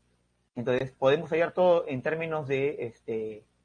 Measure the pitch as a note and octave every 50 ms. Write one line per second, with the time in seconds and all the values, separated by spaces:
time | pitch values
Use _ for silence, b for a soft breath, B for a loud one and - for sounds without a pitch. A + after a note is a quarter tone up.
0 | _ _ _ _ _ _ _ _ _ _ - B2 A#2 B2 B2 B2+ - C3 - -
1 | F3 F3 F3 D#3+ E3 D3 E3+ D#3+ E3+ D#3 - F#3 F3+ F3+ E3+ E3+ - - C#3 B2+
2 | - D#3 D3+ E3 E3 E3 D#3+ D#3 D3 C3 C#3 C3 C#3 C#3+ D3+ - B2 A#2 - _
3 | _ - A2+ A2 A2 A2 G#2+ G#2+ - _ _ _ _